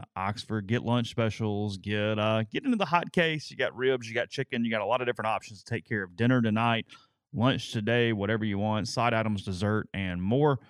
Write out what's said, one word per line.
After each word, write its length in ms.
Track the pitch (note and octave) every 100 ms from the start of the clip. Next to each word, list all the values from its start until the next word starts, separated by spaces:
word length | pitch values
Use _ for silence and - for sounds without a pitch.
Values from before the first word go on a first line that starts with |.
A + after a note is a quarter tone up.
| - -
Oxford. 500 | F#2+ G#2 - A2 G2
Get 160 | A#2+
lunch 300 | - A#2+ A#2
specials, 680 | - A2+ - A2 G#2 G#2 G2
get, 400 | F#2+ G#2 G#2 G#2+
uh, 280 | G#2+ A2 G#2+
get 120 | -
into 140 | C4+ A#3
the 80 | E3+
hot 260 | F3 -
case. 400 | - E3 D3+ -
You 60 | C3
got 180 | B2 F2+
ribs, 320 | B2+ C3 A2+
you 80 | A2+
got 140 | -
chicken, 360 | - C3 B2 A#2
you 60 |
got 100 | A2
a 40 | G2+
lot 140 | B2
of 40 | B2
different 220 | A#2 A2
options 340 | G2+ - G#2
to 80 | -
take 140 | A2+ -
care 160 | G#2+
of 140 | F#2 F2
dinner 260 | A#2 B2+
tonight, 440 | A2+ G#2+ A#2 A2+ - - _ _ _
lunch 400 | C#3+ B2 B2+ -
today, 400 | A2+ G#2 A#2+ A#2
whatever 320 | G#2+ G2+ A2+ A2
you 120 | G2
want, 300 | G#2+ G#2+ G#2+
side 260 | - A#2
items, 300 | A2+ A2 G#2
dessert, 460 | G2+ F2+ G#2 G#2+ -
and 280 | F#2+ F#2+ F2+
more. 360 | F#2 B2+ D3+ C3 -